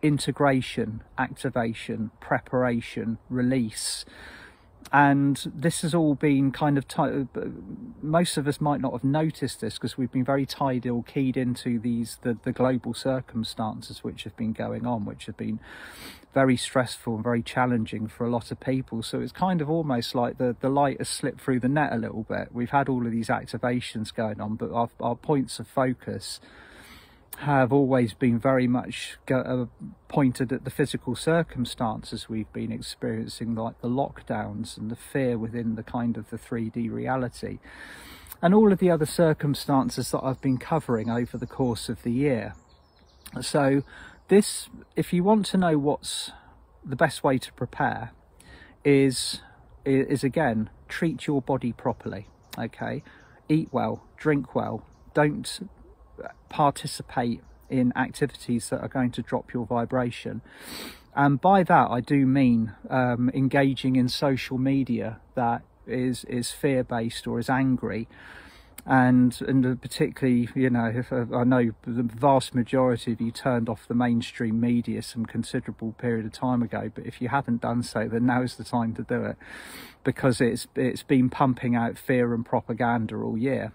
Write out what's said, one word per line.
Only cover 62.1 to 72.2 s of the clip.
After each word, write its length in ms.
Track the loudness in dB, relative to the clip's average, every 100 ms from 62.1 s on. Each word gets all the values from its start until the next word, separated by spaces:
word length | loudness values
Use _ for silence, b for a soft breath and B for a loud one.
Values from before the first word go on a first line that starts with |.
| 4 4
mean, 460 | 6 6 6 2 -6 -2
um, 420 | 0 2 2 0
engaging 600 | 2 2 4 4 2 0 2
in 120 | 2
social 520 | 2 0 0 -2 -2
media 600 | 2 2 0 -2 -2 -8 -10
that 300 | -2 0 0 -6 _ -6
is, 360 | -2 -2 -2 -4
is 260 | -6 -6
fear-based 760 | -2 0 0 0 -2 -4 -6 -6
or 140 | -4
is 100 | 0
angry. 580 | 2 2 2 -2 -6 -8 B B B B B B B 2
And, 560 | 4 6 6 6 2 0
and 340 | 2 2 0
particularly, 680 | -6 -2 -2 0 2 2 2
you 160 | 2 2
know, 220 | 2 2
if, 180 | -2 -2
uh, 140 | -2 -2
I 100 | 2
know 280 | 4 6 4 0 -6
the 160 | -2
vast 500 | -2 2